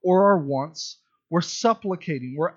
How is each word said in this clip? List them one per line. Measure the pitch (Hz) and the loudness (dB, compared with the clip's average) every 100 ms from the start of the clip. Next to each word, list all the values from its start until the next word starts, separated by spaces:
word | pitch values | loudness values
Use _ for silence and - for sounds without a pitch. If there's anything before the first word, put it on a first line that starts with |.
or | 180 185 202 | 2 4 6
our | 190 | 4
wants. | 139 139 151 160 - - _ _ _ | 0 -4 -4 -10 -14 -16 _ _ _
We're | 165 | -4
supplicating, | 170 - 233 220 202 175 - 139 127 143 | -4 0 0 0 -4 -6 -6 -6 -6 -4
we're | 165 | -4